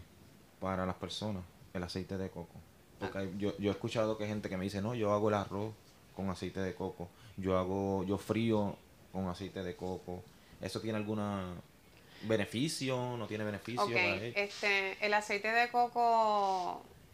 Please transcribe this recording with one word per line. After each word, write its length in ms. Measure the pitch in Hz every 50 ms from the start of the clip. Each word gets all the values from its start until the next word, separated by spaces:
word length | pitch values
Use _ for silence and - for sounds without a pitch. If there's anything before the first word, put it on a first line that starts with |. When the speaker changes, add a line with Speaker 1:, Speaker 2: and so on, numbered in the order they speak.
| - - - - - - - - - - - -
Speaker 1:
para 240 | 95 95 95 92 92
las 100 | 92 90
personas 460 | - 95 87 - - 101 107 101 90 90 - - - - -
el 100 | - 92
aceite 340 | 90 85 - 95 90 - 95 92
de 120 | 95 92
coco? 240 | - 87 82 - - - - - - - - - - -
Porque 200 | 101 95 - 98
Speaker 2:
Ah. 20 |
Speaker 1:
hay, 120 | 98 92 90 101
yo, 180 | 101 101 - -
yo 120 | 101 101
he 20 |
escuchado 440 | 98 - - 113 - 117 110 110 110 107
que 60 | 104
hay 60 | 107
gente 180 | 107 107 - -
que 80 | 95
me 80 | 92 95
dice, 180 | 98 101 98
"No, 120 | 98 113 123
yo 180 | 117 104 101
hago 160 | 104 104 107 107
el 60 | 104
arroz 380 | 101 98 - 92 101 107 110 107 - - - - - - - -
con 160 | 92 95 95
aceite 300 | 90 - 95 87 - 95
de 140 | 95 92 -
coco, 340 | - 95 90 - - 87 - - - - 110 -
yo 220 | 98 92 95 92 92
hago, 460 | 92 90 95 98 98 98 98 95 90
yo 140 | 95 101 92
frío 580 | - - 104 110 113 113 110 104 101 95 - - - - - - - -
con 160 | - 95 95 90
aceite 340 | 85 - 98 90 - 98
de 140 | 92 90 87
coco". 460 | - 90 92 92 87 - 90 90 90 - - - - - - - -
¿Eso 200 | - 92 - 110
tiene 180 | 107 110 107 107
alguna 560 | 104 107 107 107 104 104 101 98 92 90 87 85 - - - - - - - - - - - -
beneficio? 920 | 104 107 110 104 98 - - 113 147 165 - - 135 131 127 123 123 123 123
¿No 100 | 120 107
tiene 180 | 98 107 107 107
beneficio 380 | 107 101 98 - 110 120 - -
Speaker 2:
Ok, 80 | 156
Speaker 1:
para 220 | 117 120 180 175 -
ellos? 160 | 98 110 120 -
Speaker 2:
este, 680 | 202 202 202 - - 214 202 196 196 190 190 - - 214
el 80 | 208 208
aceite 340 | 214 208 - 208 202 214 220
de 180 | 226 233 240 240
coco, 1120 | - 240 240 233 - 240 240 233 233 226 220 214 208 202 196 190 190 185 180 180 - - - - - - - -